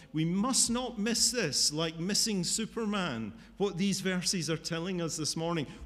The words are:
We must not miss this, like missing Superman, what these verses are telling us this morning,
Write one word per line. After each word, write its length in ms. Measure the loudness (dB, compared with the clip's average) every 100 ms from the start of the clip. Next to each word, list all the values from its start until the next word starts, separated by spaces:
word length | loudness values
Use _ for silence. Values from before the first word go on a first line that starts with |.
| -6
We 140 | 0 2
must 440 | 2 2 4 2
not 300 | 0 -2 -2
miss 320 | 0 2 2
this, 400 | 2 0 2 2
like 280 | 2 -2 -2
missing 440 | -2 0 2 0
Superman, 920 | 0 0 -2 -2 0 0 0 -2 -4 -8 -12 -2
what 220 | -2 2
these 240 | 2 2
verses 480 | 2 0 0 0 0
are 80 | -2
telling 440 | -2 -4 -2 -2
us 140 | -2 -2
this 220 | -2 -2
morning, 280 | 0 0 -2 -6